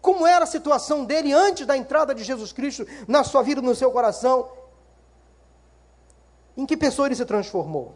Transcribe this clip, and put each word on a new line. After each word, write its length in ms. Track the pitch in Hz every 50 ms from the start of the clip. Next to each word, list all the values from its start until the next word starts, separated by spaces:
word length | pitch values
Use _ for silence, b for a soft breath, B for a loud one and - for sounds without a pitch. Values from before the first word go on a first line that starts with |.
como 260 | - 370 370 370 320
era 180 | 330 359 349 339
a 40 | 330
situação 560 | - 311 311 294 294 262 - - 302 294 269
dele 280 | 208 285 311 320 294 277
antes 340 | 302 381 403 381 - 285
da 100 | 226 277
entrada 380 | 269 240 - 285 302 311 277 269
de 80 | 226 220
Jesus 280 | 202 262 240 214 202 -
Cristo 340 | - 247 285 247 - - B B B 233
na 180 | 180 233 294 262
sua 180 | - - 277 240
vida, 180 | 233 285 262
no 140 | 247 254 240
seu 160 | - 262 254
coração. 600 | 254 247 240 220 208 - - 247 262 254 240 - - - - - _ _ _ _ _ _ _ _ _ _ _ _ _ _ _ _ _ _ _ _ _ _ _ _ _ _ _ _ _ _ _ _ _ _ _ _ _
Em 100 | - 269
que 100 | - 311
pessoa 300 | 311 302 277 - - 277
ele 100 | 277 254
se 80 | - 240
transformou? 720 | 233 208 208 196 - - 190 156 147 156 147 123 - -